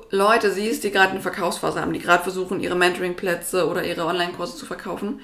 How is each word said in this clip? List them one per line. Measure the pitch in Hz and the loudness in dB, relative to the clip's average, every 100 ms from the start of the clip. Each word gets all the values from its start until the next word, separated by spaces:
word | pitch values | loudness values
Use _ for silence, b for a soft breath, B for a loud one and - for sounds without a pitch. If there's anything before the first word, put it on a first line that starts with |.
| - | -4
Leute | 196 202 226 214 | 2 4 6 4
siehst, | 185 214 226 | 0 -2 -2
die | 208 | 0
gerade | 202 190 | 4 4
eine | 196 | 2
Verkaufsphase | 185 - 175 - 160 156 | -4 -2 -2 -2 -2 -2
haben, | 160 | -2
die | 160 | -2
gerade | - 180 | 4 4
versuchen, | 190 185 185 190 | 4 -4 -2 -2
ihre | 180 180 | 0 4
Mentoring-Plätze | 180 180 185 175 196 175 - 185 165 | 2 2 -4 -2 -2 -2 -2 0 2
oder | 175 | 0
ihre | 165 170 165 | -2 -2 -2
Online-Kurse | 180 175 175 175 - | 0 -2 -4 -8 -8
zu | - | -10
verkaufen, | 185 196 175 202 277 | -10 -8 -6 -6 -6